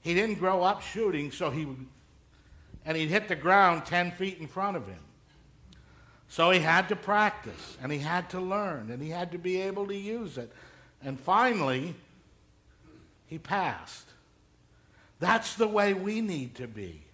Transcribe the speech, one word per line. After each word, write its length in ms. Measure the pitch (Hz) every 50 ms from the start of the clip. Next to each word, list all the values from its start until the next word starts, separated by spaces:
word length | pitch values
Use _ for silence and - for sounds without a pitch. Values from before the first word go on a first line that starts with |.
He 120 | _ 165 170
didn't 260 | 180 208 226 208 165
grow 240 | 180 185 190 185 180
up 200 | 185 202 208 -
shooting, 480 | - - 214 226 208 175 147 147 147
so 200 | - - 175 156
he, 160 | 127 156 156 143 131 127 127 131 - - - _ _ - _ _ _ _ _ - - - - - - - -
and 120 | 156 160
he'd 120 | 165 156 151
hit 200 | 170 214 208 -
the 80 | -
ground 500 | 147 139 175 185 202 196 180 170 160 -
ten 240 | - 170 175 175 175
feet 280 | 175 - 190 196 185 170
in 100 | 160 147
front 280 | - 185 190 202 190
of 100 | 165 107
him. 160 | 95 95 85 71 - - _ _ _ _ - - - - - - - - - - - - - - - - - _ -
So 220 | - - 165 175
he 100 | 185 180
had 280 | 156 160 165 180 190 175
to 60 | 214
practice, 840 | 180 - - 208 208 214 208 - - - 113 90 - - - - -
and 100 | 127 135
he 100 | 147 143
had 280 | 139 156 170 180 175 -
to 100 | - 185
learn, 500 | 185 185 190 208 208 190 165 135 107 110
and 100 | 117 127
he 100 | 143 156
had 220 | 160 175 180 175 170
to 60 | 175
be 240 | 170 185 185 185 190
able 240 | 196 196 202 202
to 100 | 196 202
use 400 | 202 196 208 220 240 226 180 127
it. 160 | 131 120 113 - - - - - - - - _ _ -
And 160 | 139 135 131
finally, 760 | - - 185 208 240 254 233 202 156 135 127 127 139 180 165 - - _ - - _ - _ _ _ _ _ _ _ _ _ _ _ - - - - _ _ _ _
he 120 | _ 160 160
passed. 680 | 160 - 175 202 185 151 107 85 - - - - - - - _ _ _ _ _ _ _ _ _ _ _ _ _ _ _ _ - _ _ _ _
That's 340 | 160 180 220 226 226 - -
the 140 | 208 226 214
way 260 | 214 208 202 202 196
we 260 | 190 185 202 214 220
need 340 | 226 208 180 147 131 120 123
to 100 | - 127
be. 380 | 117 107 107 101 90 82 78 73 -